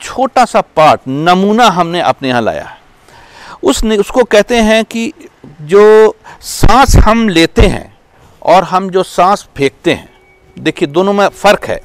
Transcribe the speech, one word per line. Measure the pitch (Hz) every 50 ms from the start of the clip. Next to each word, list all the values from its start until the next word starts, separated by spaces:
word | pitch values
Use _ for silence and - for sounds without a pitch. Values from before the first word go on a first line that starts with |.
छोटा | - - - 233 262 254 - 262 233
सा | - - 202
पार्ट, | - _ _ 160 156 143 117 - -
नमूना | 131 131 143 160 175 180 185 196 202 214 233 240
हमने | 208 170 180 170 165 175 175
अपने | 131 127 131 - 135 131
यहाँ | 123 120
लाया। | 110 95 80 69 - - - - _ _ _ _ _ _ - - - _ - - - - - - -
उसने, | - 262 - - 214 220
उसको | 202 196 - - 254 233
कहते | - 214 208 202 - 247
हैं | 233 220 214 220 226 214
कि | - - 226 226 - - - - - _ _ - - 151 -
जो | 151 147 190 202 208 214 214 220 220 214 - _ _ - - -
सांस | - - - - - - 226 254 277 - -
हम | - - 214 226 233 226 208
लेते | 170 165 165 - - 240
हैं | 220 180 127 - - - _ _ _ _ _ _ _ _ _ _
और | - - 170 190 175
हम | 156 185 185 196 185
जो | 175 185 175
सांस | - - - 175 190 202 - - _ -
फेंकते | - 139 131 - _ - 175 123
हैं, | 82 - - _ _ _ _ _ _ _ _ _
देखिए | 185 - 156 - - 175
दोनों | 143 143 175 190 202 202
में | 202 196
फ़र्क | - - - - 202 202 - -
है। | - 90 -